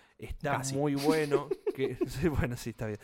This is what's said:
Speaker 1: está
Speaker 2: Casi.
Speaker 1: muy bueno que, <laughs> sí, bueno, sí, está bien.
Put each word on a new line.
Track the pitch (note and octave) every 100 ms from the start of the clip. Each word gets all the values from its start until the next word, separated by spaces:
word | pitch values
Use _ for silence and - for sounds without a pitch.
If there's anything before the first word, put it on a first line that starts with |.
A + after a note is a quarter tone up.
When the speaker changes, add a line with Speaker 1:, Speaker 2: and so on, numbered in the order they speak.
| _ -
Speaker 1:
está | A2 - D3+ C3+
Speaker 2:
Casi. | C3+ C3+
Speaker 1:
muy | D3 C#3
bueno | C#3+ D#3 D3+ C#3 D3 - -
que, | - C3 B2+
<laughs> | C3
sí, | B2+ E3
bueno, | C#3+ C3 A#2+
sí, | A#2+
está | G#2+ A2
bien. | G#2